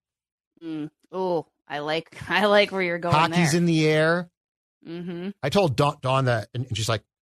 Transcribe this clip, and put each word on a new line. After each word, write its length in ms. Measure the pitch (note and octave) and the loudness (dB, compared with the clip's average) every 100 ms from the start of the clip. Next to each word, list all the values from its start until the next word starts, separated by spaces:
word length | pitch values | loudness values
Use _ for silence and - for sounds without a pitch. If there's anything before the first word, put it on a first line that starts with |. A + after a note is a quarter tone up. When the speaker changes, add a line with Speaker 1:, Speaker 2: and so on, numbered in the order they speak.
| _ _ _ _ _ _ | _ _ _ _ _ _
Speaker 1:
Mm. 260 | E3 D#3 D3+ - _ | -12 -10 -10 -14 _
Oh, 340 | F3+ F#3 E3+ - _ - | -6 -2 -2 -4 _ -12
I 120 | C#3+ | -8
like, 380 | D3+ D#3+ - - | -4 -6 -6 -14
<laughs> 80 | - | -2
I 160 | E3+ G#3 | 0 4
like 260 | G#3 G3+ | 4 4
where 100 | F#3+ | 0
you're 160 | F3+ E3+ | -4 -2
going 180 | B2+ D3+ | 0 2
Speaker 2:
Hockey's 360 | E3 E3+ D#3+ | 2 2 2
Speaker 1:
there. 80 | E3+ | 2
Speaker 2:
in 60 | E3+ | 2
the 220 | D#3+ D#3 | 2 2
air. 420 | D#3 D#3+ F3 F3 _ _ _ _ _ - | 2 2 0 -4 _ _ _ _ _ -14
Speaker 1:
Mm-hmm. 420 | E3+ F3 E3+ F#3 - | -12 -10 -10 -10 -8
Speaker 2:
I 60 | C#3+ | -2
told 260 | G3 F#3 A2+ | 2 2 2
Dawn, 200 | D3 - | 0 0
Dawn 240 | C3 C3+ B2+ | -2 0 2
that, 220 | A#2+ G#2 | 0 -4
and, 120 | A#2+ C3 | -8 -6
and 80 | G#2+ | -4
she's 120 | A2 | -2
like, 140 | A2 - _ | -2 -6 _